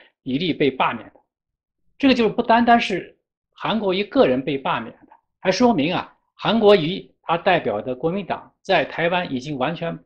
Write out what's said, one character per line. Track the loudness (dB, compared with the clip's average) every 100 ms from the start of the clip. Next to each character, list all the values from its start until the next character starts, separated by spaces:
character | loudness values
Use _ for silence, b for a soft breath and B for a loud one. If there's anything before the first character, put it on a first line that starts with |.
| B _
比 | -6 -4
例 | -2
被 | 0 0
罢 | 2 -2
免 | -2 -12
的。 | _ _ _ _ _ _ _ _ _
这 | 2
个 |
就 | 4 2
不 | 0
单 | 2 2 6
单 | 4
是 | 2 -6 -8 _ _ _ _
韩 | _ -4 -2
国 | -2
瑜 | -2
个 | -2 2 4
人 | 2
被 | -2 -4
罢 | -4 -6
免 | -6
的， | -16 _ _ _ _
还 | -2
说 | 2 2
明 | 2 0 -4
啊， | -8 _ _
韩 | _ -2 2
国 | 6 6
瑜 | 4 -6 -12 _
他 | -6 -2
代 | 2 0
表 | 0 -4
的 | -6 -4
国 | -4
民 | -4 -6
党 | -8 -10 _
在 | -2 0
台 | 0 -4 -2
湾 | -2 -4
已 | -8
经 | -8 -4
完 | -4
全 | -4 -8 -10